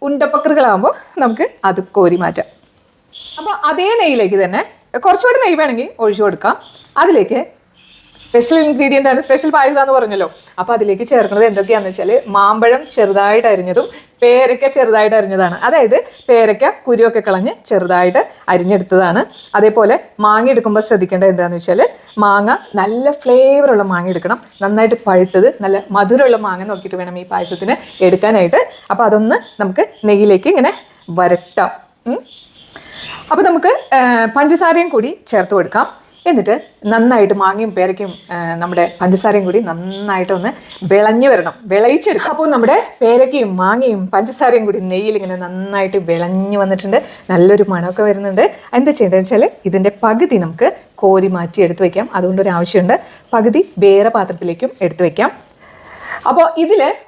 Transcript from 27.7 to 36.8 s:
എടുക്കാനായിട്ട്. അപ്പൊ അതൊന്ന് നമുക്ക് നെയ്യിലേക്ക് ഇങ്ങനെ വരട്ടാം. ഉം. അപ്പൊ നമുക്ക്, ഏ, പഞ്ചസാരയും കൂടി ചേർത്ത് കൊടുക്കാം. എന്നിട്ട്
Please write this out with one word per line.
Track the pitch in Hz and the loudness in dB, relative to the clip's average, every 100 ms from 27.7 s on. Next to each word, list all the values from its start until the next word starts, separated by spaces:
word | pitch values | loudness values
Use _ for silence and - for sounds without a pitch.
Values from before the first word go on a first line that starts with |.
| - - - 185 | -6 -8 -2 2
എടുക്കാനായിട്ട്. | 185 208 220 175 339 - - - | 2 2 2 2 2 -2 -6 -6
അപ്പൊ | 202 226 | -2 2
അതൊന്ന് | 214 220 403 - - | 2 2 -2 -4 -6
നമുക്ക് | 196 190 427 - 214 | -4 -2 -4 -2 0
നെയ്യിലേക്ക് | 202 208 190 277 | 2 4 2 2
ഇങ്ങനെ | 359 277 - - _ - 170 | 0 0 -2 -12 _ -8 -2
വരട്ടാം. | 175 175 - - 180 - - _ 233 | 0 0 -2 -4 -4 -4 -18 _ -10
ഉം. | 359 - - - - - - - - - - - | -10 -10 -20 -20 -20 -20 -20 -20 -18 -16 -16 -4
അപ്പൊ | 330 370 | 0 2
നമുക്ക്, | 330 359 539 - 262 | 2 2 0 0 2
ഏ, | 247 233 226 269 | 2 2 0 0
പഞ്ചസാരയും | 294 339 339 330 349 254 | 2 2 2 2 0 -2
കൂടി | 240 - - | -2 -6 -4
ചേർത്ത് | 208 185 202 | -2 0 -2
കൊടുക്കാം. | 175 214 - - _ _ 349 | -2 -2 -4 -6 _ _ -2
എന്നിട്ട് | 269 202 254 - _ | 0 0 -2 -4 _